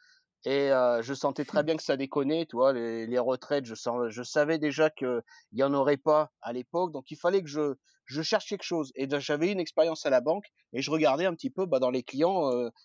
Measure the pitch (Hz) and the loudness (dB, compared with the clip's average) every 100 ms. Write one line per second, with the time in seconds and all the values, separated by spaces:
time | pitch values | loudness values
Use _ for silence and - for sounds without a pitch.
0 | _ _ _ _ 135 139 139 131 123 120 | _ _ _ _ -2 2 4 4 4 2
1 | 117 139 143 135 143 151 151 156 - 135 | 0 -2 -2 -2 -2 0 0 0 -2 -2
2 | 135 151 139 160 160 120 131 127 117 113 | -2 -2 0 -2 -2 2 2 2 -2 -4
3 | 113 123 120 127 - 143 120 110 - 120 | -2 -2 0 -2 -2 -4 -4 -8 -4 -2
4 | 120 110 120 156 147 160 151 139 156 - | -4 -6 -4 0 2 2 0 2 2 2
5 | 127 120 - - _ 107 139 139 135 143 | -4 -4 -6 -14 _ 0 2 4 2 2
6 | 160 151 147 _ - 123 123 170 180 151 | 4 2 2 _ -8 -8 -6 -4 -2 -4
7 | - 156 170 196 160 143 147 131 _ _ | -12 -4 0 2 0 -2 -2 -4 _ _
8 | - 139 156 214 - 196 - 170 135 127 | -10 -6 -2 -2 -2 -8 -4 -4 -4 -6
9 | 135 143 135 147 175 202 160 - 160 160 | -4 -2 -2 0 0 0 -2 0 0 0
10 | 147 131 123 190 - _ _ 120 135 156 | 2 2 2 -2 -4 _ _ -6 -2 2
11 | 151 139 185 165 262 208 190 131 127 127 | 4 2 0 -2 -4 -4 0 2 2 0
12 | - 135 165 190 143 123 120 - | -4 0 0 2 0 0 -2 -8